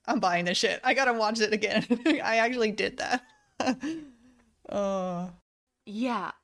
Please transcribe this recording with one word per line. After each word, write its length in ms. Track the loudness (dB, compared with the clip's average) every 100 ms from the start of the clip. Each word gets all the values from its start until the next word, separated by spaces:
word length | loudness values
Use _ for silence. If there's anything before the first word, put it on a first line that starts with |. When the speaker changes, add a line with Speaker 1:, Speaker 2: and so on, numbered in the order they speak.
| -4
Speaker 1:
"I'm 140 | 0
buying 260 | 2 2 0
this 100 | 0
shit. 240 | 0 0
I 120 | 0
gotta 180 | 2 2
watch 280 | 2 0 2
it 120 | 0
again." 340 | 0 0 0 2 2
<laughs> 40 | 4 2
I 120 | 2 2
actually 340 | 2 2 0
did 240 | 0 -4 -4
that. 240 | -2 -2 -4 _ _ -4
<laughs> 160 | -2 -2 -4 -6 -10 -20 _ _ _ _ -6
Uh. 640 | -2 -2 -2 -4 -6 -8 -12 _ _ _ _ -12
Speaker 2:
Yeah, 460 | -4 -2 -2 -6 -8